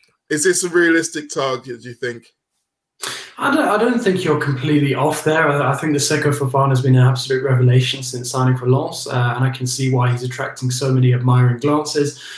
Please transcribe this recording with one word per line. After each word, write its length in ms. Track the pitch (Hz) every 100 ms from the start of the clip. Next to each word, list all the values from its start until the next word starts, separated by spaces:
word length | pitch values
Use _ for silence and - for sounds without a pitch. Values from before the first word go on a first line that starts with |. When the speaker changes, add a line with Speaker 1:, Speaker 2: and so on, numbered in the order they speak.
| _ _ -
Speaker 1:
Is 160 | 151 180
this 180 | 175
a 60 | 180
realistic 600 | 170 170 165 165 156 147
target, 540 | 160 135 127 127 117
do 60 | 120
you 60 | 117
think? 380 | 123 117 - _ _ _ _ _ _ _ - - - -
Speaker 2:
I 160 | - 302
don't, 120 | 185
I 100 | 208
don't 200 | 240 226
think 260 | 196 185
you're 160 | 160 139
completely 540 | 143 131 151 147 139
off 300 | 127 147 151
there. 240 | 160 160 156
I, 220 | 143 131
I 40 | 139
think 180 | 156
the 60 | 143
Seko 320 | - 151 147
Fofana 380 | 135 131 135 135
has 140 | 127
been 120 | 131 127
an 120 | 127
absolute 360 | 127 135 131
revelation 600 | 139 127 127 127 127 135
since 260 | - 127 123
signing 260 | 131 127 127
for 140 | 127
Lens, 380 | 135 165 - -
uh, 260 | 127 123 120
and 80 |
I 60 | 131
can 160 | 127 123
see 260 | - 131
why 200 | 127 123
he's 100 | 120
attracting 480 | 127 127 135 - 127
so 240 | 123 135
many 180 | 131 127
admiring 460 | 123 127 127 123 120
glances. 640 | 147 151 151 151 143 - -